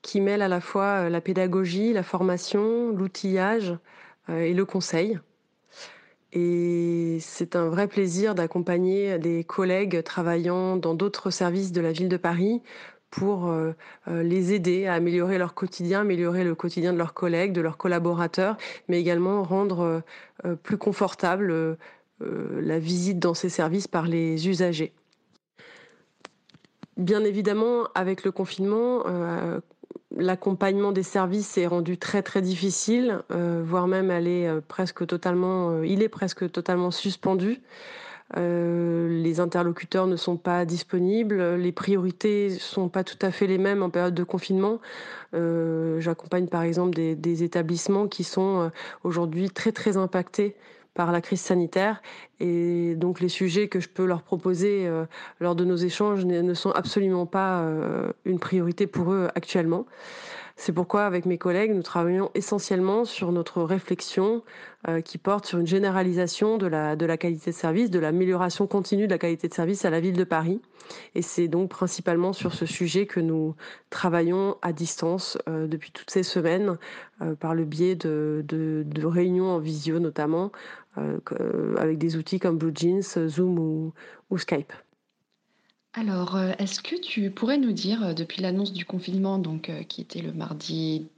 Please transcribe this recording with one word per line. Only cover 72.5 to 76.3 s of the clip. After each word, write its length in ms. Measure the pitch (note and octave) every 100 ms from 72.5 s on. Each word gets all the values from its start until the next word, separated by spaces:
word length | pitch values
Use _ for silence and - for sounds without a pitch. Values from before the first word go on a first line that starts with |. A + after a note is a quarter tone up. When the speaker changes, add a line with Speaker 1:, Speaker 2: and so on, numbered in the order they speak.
Speaker 1:
ce 140 | - D#3+
sujet 400 | - F3 F3 G3+
que 120 | -
nous 380 | E3 D#3+ D#3 D#3 - - _
travaillons 680 | - F#3 E3+ E3+ F#3 G3 G3
à 140 | F3
distance, 640 | D#3 E3 - E3 F3+ F3+ - -
euh, 180 | D#3+ D#3+
depuis 240 | D#3+ -
toutes 200 | - -
ces 120 | G3
semaines, 540 | F#3